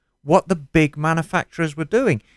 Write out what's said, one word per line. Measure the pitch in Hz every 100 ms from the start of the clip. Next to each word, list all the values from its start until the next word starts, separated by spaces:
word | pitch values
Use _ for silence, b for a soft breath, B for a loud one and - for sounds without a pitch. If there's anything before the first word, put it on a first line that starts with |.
| _ _
what | 139 180 -
the | 180
big | 139 165 151 147
manufacturers | 156 165 - 180 - - 160 147
were | 160
doing. | 226 262 117 _